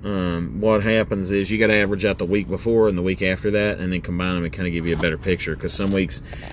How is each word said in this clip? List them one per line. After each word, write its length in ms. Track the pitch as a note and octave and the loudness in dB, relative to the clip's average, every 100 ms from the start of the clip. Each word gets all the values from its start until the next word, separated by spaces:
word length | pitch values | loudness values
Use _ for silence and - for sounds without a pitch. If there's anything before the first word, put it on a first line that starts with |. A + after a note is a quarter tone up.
Um, 560 | G2 G2 F2+ E2+ E2+ - | -4 -2 -2 -2 -4 -2
what 240 | A2 G#2+ | 2 2
happens 480 | G#2+ A2 G#2+ G2+ F#2 | 4 2 2 -2 0
is 180 | G2 G2 | 0 0
you 80 | G#2+ | 2
gotta 160 | A2 | 4
average 300 | G#2 G2+ G2+ | 4 2 0
out 140 | G#2 F#2+ | 0 0
the 60 | |
week 220 | F2 G#2 F2 | 0 0 0
before 420 | F#2 A#2 A#2 A2 | -4 2 4 4
and 80 | F#2 | 4
the 60 | |
week 180 | F2+ F#2 | 0 0
after 300 | F#2+ F#2 G#2 | 0 0 0
that, 300 | G#2 G#2 G2+ | 2 0 0
and 120 | F#2 | -2
then 80 | F2+ | -2
combine 360 | - F2 F2+ F2+ | -2 -2 0 -2
them 80 | |
and 80 | E2+ | -4
kinda 180 | G2 F2+ | -4 -2
give 160 | E2+ E2 | -2 0
you 80 | |
a 40 | D#2+ | 0
better 200 | E2+ D#2+ | 0 -2
picture. 380 | G2 F2 - D2+ | -2 -2 -2 -6
'Cause 160 | F2+ | -4
some 180 | - G2 | -2 0
weeks 320 | G2 F#2 - - - - | 0 0 -4 -10 -14 -12